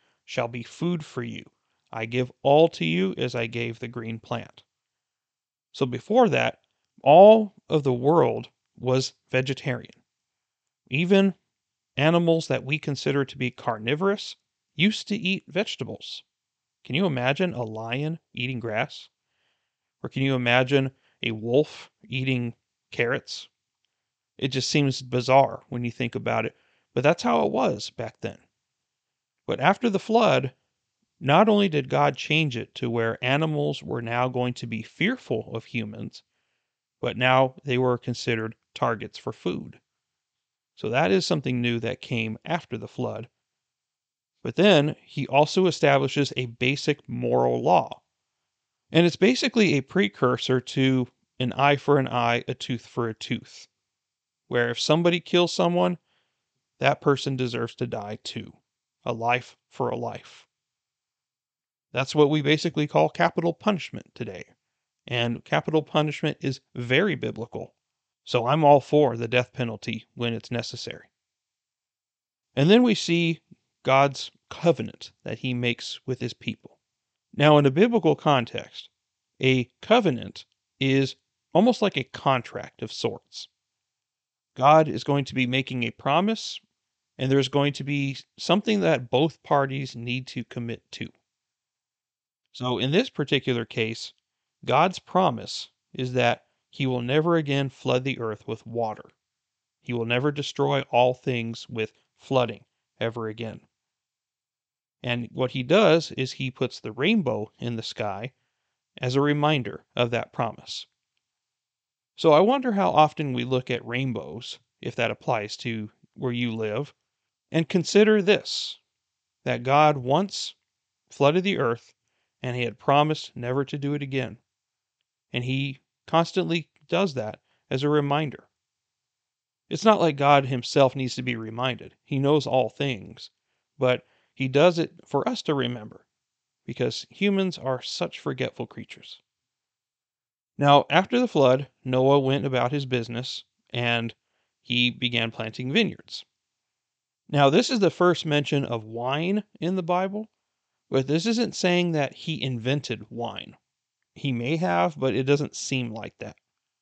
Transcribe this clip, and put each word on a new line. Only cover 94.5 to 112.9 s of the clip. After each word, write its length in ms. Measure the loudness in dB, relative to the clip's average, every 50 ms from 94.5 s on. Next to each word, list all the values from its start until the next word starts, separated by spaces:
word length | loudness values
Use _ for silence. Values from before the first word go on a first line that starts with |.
| _ _ -4
God's 340 | 0 2 2 2 2 0 -6
promise 680 | -10 -2 0 2 2 2 0 -2 -8 -10 -12 -12 -12 -14 _ _ _ _ -10
is 200 | -8 -6 -4 0
that 340 | 0 2 2 0 -2 _ _ _ _ _ _
he 160 | -6 -4 -2
will 160 | -2 -2 -2
never 360 | -2 0 0 0 2 2 2
again 320 | 0 0 0 0 0 -2 -2
flood 340 | -6 -8 -4 -2 -2 -2 -2
the 160 | -4 -4 -4
earth 280 | -6 -6 -8 -8 _
with 200 | -10 -10 -10 _
water. 420 | -8 -6 -6 -4 -4 -6 -10 -14 -20 _ _ _ _ _ _ _ _ _ _ _ _ _ _
He 140 | _ -6 -6
will 120 | -4 -2
never 260 | -2 -2 0 0 0
destroy 500 | -2 -4 -6 -6 -2 -2 0 0 0 0 -2 0
all 220 | 2 4 4 4 2
things 560 | -2 _ -4 -2 -2 -4 -6 -8 -10 -12 -10
with 240 | -6 -6 -6 -6 _ _ _ _ _
flooding 480 | _ -6 0 2 2 2 2 -2 -10 _ _ _ _ _ _ _ -6
ever 300 | -4 -4 -4 -6 -8 -8
again. 320 | -8 -8 -10 -12 -12 -14 -18 _ _ _ _ _ _ _ _ _ _ _ _ _ _ _ _ _ _ _ _ _ _ _ _ _ _ _
And 280 | -8 -6 -6 -6 -6 -8
what 200 | -4 -4 -4 -2
he 120 | -2 -4 0
does 480 | 2 4 4 6 6 4 4 2 -2
is 220 | -6 -6 -6 -6 -6
he 180 | -8 -8 -8
puts 260 | -4 -4 -6 -6 -6 -10
the 100 | -14 -12
rainbow 640 | -6 -2 0 0 2 2 0 -2 -4 -4 -6 -10 _
in 200 | _ -8 -8 -6
the 60 | -8 -8
sky 500 | -10 -8 -8 -6 -6 -6 -8 -10 -14 -16 _ _ _ _ _ _ _ _ _ _ _ _
as 180 | -8 -4 -2 0
a 60 | 2
reminder 640 | 2 2 2 2 2 2 0 0 -2 -6 -10 -14 -18 _ _
of 160 | -2 -2 0
that 220 | -2 -4 -6 -6 -6
promise. 540 | -6 -6 -6 -6 -10 -14 -14 -14 -14 -14 -18 _ _ _ _ _ _ _ _ _ _ _ _ _ _ _ _ _ _ _ _ _ _ _ _ _
So 160 | 2 4 6 8
I 80 | 8
wonder 320 | 6 6 2 2 0 0 0
how 180 | 2 0 4